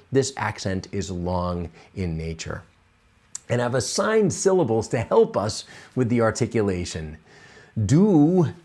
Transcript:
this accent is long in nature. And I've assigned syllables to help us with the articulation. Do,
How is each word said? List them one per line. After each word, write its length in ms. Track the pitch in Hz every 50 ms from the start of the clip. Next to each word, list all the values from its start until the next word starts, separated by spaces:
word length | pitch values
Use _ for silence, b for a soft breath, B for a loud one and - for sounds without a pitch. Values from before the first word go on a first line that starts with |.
| B B B
this 200 | 135 131 - -
accent 520 | - - 107 98 - - 101 95 95 87 - -
is 180 | 101 92 90
long 600 | 92 87 87 87 90 90 90 90 90 87 87 82 - b b b b
in 220 | 98 92 87 80
nature. 460 | 80 80 82 82 80 - - - - - _ _ _ _ _ _ _ _ _ _ _ _ _ - - _ -
And 140 | 127 120 120
I've 120 | 123 120
assigned 580 | 131 123 - - - 202 214 220 226 214 180 -
syllables 560 | - - 196 190 185 165 107 113 113 107 -
to 120 | - 127
help 360 | 110 - - 226 - - -
us 280 | 113 95 110 113 - - B B B B B B
with 140 | 131 127 110
the 120 | 123 120
articulation. 960 | 113 110 101 - 120 107 - 117 107 101 95 90 87 87 - 87 80 78 78 - _ b b b b b b b b b b b 107
Do, 680 | 95 131 160 202 214 196 151 147 156 180 185 170 123 - - -